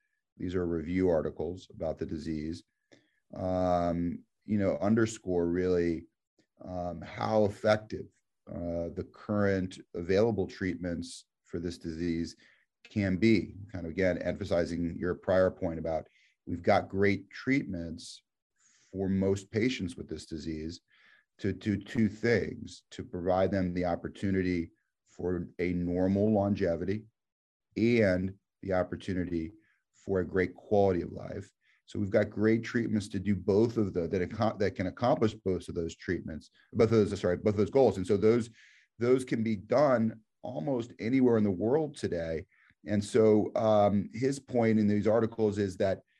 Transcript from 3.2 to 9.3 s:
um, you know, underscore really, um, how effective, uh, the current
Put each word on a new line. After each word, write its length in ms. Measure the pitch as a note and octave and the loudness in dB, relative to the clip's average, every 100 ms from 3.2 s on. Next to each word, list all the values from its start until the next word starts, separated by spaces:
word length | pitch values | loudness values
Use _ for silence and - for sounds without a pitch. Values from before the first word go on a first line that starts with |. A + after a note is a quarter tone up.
| _ - | _ -8
um, 840 | F#2 F#2 F#2 F2+ F2 E2+ F2 - - _ - | -4 0 2 2 2 0 -2 -6 -12 _ -4
you 120 | G#2 | 0
know, 200 | G2 D2 | 0 0
underscore 680 | G2 A2+ A2+ - F#2+ F2 E2+ | 2 4 2 -2 -2 0 2
really, 580 | F2+ F2+ F2 E2+ D#2+ - _ _ _ _ _ - | 2 2 2 2 -2 -6 _ _ _ _ _ -12
um, 360 | F2+ F2 E2+ | -8 -8 -10
how 440 | - A#2 A2 A2 G#2 | -12 -6 0 4 4
effective, 600 | - G#2+ G#2+ A2 - G2 _ _ _ - | 2 2 2 0 -10 -10 _ _ _ -14
uh, 400 | F2 E2+ E2+ E2+ F2+ | -8 -4 -4 -4 -8
the 120 | - | -10
current 640 | - - | -12 -4